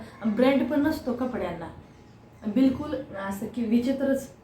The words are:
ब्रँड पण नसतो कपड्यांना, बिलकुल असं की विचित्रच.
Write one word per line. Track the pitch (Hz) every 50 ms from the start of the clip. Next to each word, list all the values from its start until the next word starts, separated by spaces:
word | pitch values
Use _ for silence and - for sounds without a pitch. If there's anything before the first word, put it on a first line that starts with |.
| - - - - 208
ब्रँड | 220 208 240 247 262 277 262 247 -
पण | - 285
नसतो | 285 311 302 - - 254 240
कपड्यांना, | 240 262 254 226 196 185 180 170 165 170 151 - - - - - - - - - - - - - - -
बिलकुल | 214 202 254 269 262 - - 294 294 262 - - - - 196 196 196
असं | 202 - 220
की | 208 - 247 233
विचित्रच. | 214 214 240 240 262 269 269 277 269 269 - - - - -